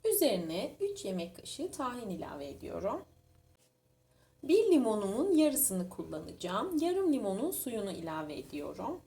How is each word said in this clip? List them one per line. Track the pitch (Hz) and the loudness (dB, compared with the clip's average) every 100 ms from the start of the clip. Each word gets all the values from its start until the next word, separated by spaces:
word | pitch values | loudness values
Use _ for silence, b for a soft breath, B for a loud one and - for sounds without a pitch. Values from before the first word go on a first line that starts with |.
Üzerine | 453 392 302 185 165 170 262 - | 2 4 4 4 0 -2 -4 -2
üç | 403 403 | -4 -4
yemek | 202 185 170 | -4 -4 -4
kaşığı | - - - 359 | -8 -12 -6 -6
tahin | - 254 247 220 | -4 -4 -4 -6
ilave | 165 156 147 143 | -6 -6 -8 -10
ediyorum. | - - 165 190 302 - _ _ _ _ _ _ _ _ _ _ b b _ | -10 -8 -4 -2 -4 -8 _ _ _ _ _ _ _ _ _ _ b b _
Bir | 269 381 453 | 4 6 8
limonumun | 320 226 214 196 220 381 | 6 6 2 0 0 4
yarısını | 320 302 262 - 190 180 | 6 6 4 0 0 -2
kullanacağım. | - 160 156 - - 175 190 370 320 | -6 -8 -8 -10 -8 -4 -2 0 0
Yarım | 330 370 381 | 2 2 2
limonun | 262 208 190 311 | 2 2 0 -2
suyunu | 381 262 226 202 | -2 -4 -4 -4
ilave | 170 165 156 151 147 | -4 -6 -4 -6 -8
ediyorum. | - 147 147 151 208 349 | -8 -8 -8 -6 -6 -8